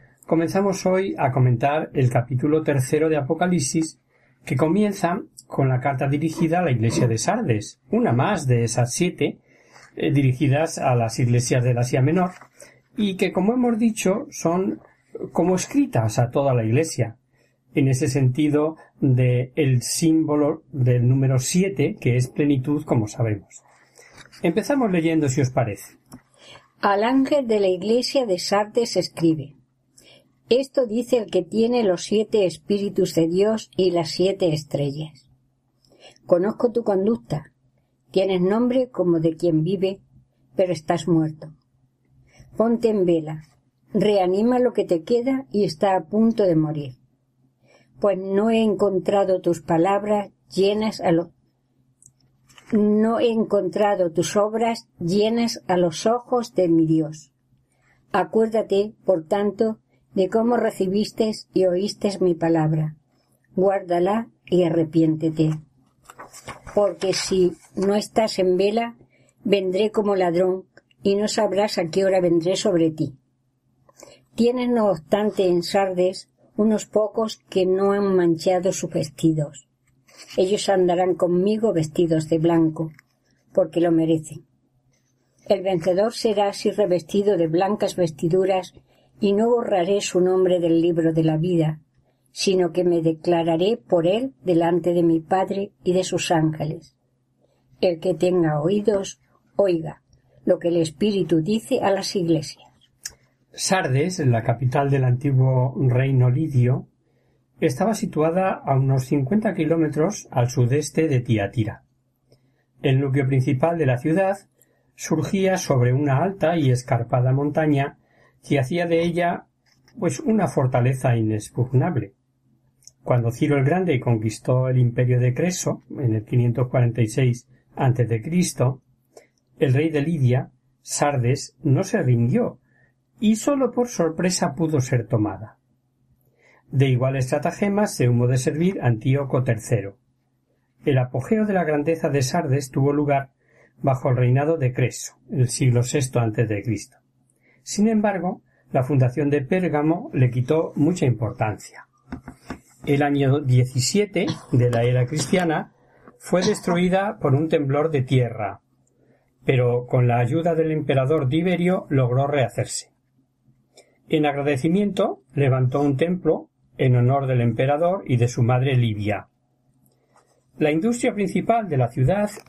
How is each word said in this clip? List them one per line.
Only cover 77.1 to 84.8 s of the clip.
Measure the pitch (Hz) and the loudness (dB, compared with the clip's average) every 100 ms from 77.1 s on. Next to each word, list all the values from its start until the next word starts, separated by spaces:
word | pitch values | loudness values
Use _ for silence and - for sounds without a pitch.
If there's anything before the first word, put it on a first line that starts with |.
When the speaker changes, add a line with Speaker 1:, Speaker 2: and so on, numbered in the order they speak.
| - 220 - _ | -2 -6 -6 _
Speaker 2:
que | 190 | -2
no | 180 185 196 | 0 2 2
han | 202 202 185 | 2 2 2
manchado | 175 160 185 185 185 | 2 2 0 0 0
sus | 170 170 | -4 -6
vestidos. | - - - 165 156 143 - _ _ _ _ _ - - - | -6 -6 -2 0 0 -4 -8 _ _ _ _ _ -20 -10 -2
Ellos | 185 202 - | 0 0 0
andarán | 196 180 175 185 | 2 2 2 0
conmigo | 165 180 175 196 214 220 | 0 0 0 0 0 0
vestidos | 170 156 - 170 160 156 | 0 -2 -2 0 0 0
de | 165 | 0
blanco, | 160 165 160 156 160 - _ _ _ _ _ | 2 2 2 -2 -10 -10 _ _ _ _ _
porque | - 175 175 | -2 -2 0
lo | 170 | 2
merecen. | 165 160 160 - - _ _ _ _ | 2 2 0 -2 -20 _ _ _ _